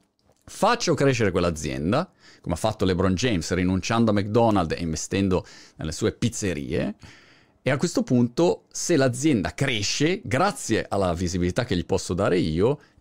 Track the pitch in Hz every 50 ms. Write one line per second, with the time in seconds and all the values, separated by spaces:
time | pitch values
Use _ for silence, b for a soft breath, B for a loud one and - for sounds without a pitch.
0 | _ _ _ _ _ _ _ _ _ - - - 190 214 240 226 - 180 151 -
1 | 143 135 127 113 113 98 82 90 87 87 80 80 78 73 65 67 73 87 113 151
2 | 190 - b b b b b b b - 87 - - 110 - - 98 95 92 85
3 | 92 95 92 85 123 127 107 82 76 - 92 87 90 92 95 92 - - 113 113
4 | 117 110 104 101 101 104 107 120 117 113 107 95 87 78 78 - 87 82 80 -
5 | - - - 98 98 95 90 85 - B B B B B B B - 78 - -
6 | 117 101 - - 123 113 - - 107 95 82 73 69 62 - - - - - _
7 | B B B B B B B B B B B B - 127 143 135 190 170 - 277
8 | 220 - 131 123 120 117 - - 165 180 - - _ _ - - - - 175 135
9 | 135 131 120 127 143 160 139 104 80 - - - 139 135 120 104 101 - - -
10 | 143 165 185 - - - 107 135 180 202 - - - - 220 85 - - 101 98
11 | 95 90 82 85 92 85 90 90 87 87 85 - - - 95 87 85 - 98 90
12 | - - 92 85 101 131 175 180 123 80 78 85 101 123 143 - b b b b